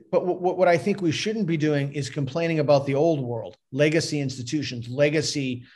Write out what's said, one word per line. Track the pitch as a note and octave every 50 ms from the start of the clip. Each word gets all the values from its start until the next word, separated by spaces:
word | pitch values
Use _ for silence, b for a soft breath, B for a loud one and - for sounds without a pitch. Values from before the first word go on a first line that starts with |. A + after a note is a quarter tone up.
| - _
but | F#3 E3+
w-, | F#3+ F3+ F3
w-, | - F3 F#3 F3+
what | F3+ F#3
I | F3 E3+
think | D#3+ C#3 G#3 G3 G3
we | F3+ D#3+
shouldn't | - - - G#3+ G#3+ A3+ G3+
be | D#3+ E3+
doing | D#3 D3+ D3+ D3 C#3+ C#3 C#3 D3
is | D3 C3+ -
complaining | - D3+ C#3 B2 C#3 E3 E3+ E3 E3 D#3
about | C#3+ D3 D3 C#3 C3+
the | C3+ C3+
old | C3+ D#3+ E3+ D#3+ C#3+
world, | B2+ A#2+ A#2+ A2+ - - - - _ _
legacy | - C3+ D3 D#3 D#3 E3 D3+ - D3+ D3
institutions, | C#3 C3 A#2+ B2+ A#2+ A#2+ D#3 D3+ B2 A#2 B2+ A#2+ A2+
legacy, | A#2 B2 C#3 C#3+ D3+ D3+ D#3 - - - D3 C3+ C3 B2+ B2 A#2+ B B